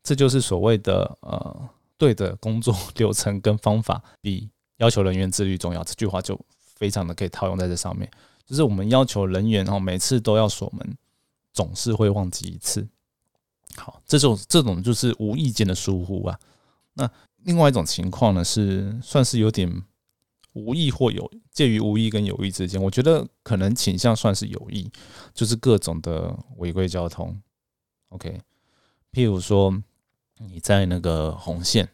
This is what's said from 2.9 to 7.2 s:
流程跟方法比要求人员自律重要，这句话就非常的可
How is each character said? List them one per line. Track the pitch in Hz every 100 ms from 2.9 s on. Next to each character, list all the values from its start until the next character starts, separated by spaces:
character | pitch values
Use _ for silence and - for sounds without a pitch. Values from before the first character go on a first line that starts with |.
| -
流 | 107
程 | 98 107 101
跟 | 107 107
方 | 107 107
法 | 107 90 - _
比 | 104 95 107 _ _ _
要 | 117
求 | 107
人 | 95
员 | 92 95
自 | 92
律 | 95 92
重 | 87
要， | 85
这 | 80 -
句 | 104
话 | 92
就 | 92 98 - _
非 | _ _ 104
常 | 104 85
的 |
可 | 87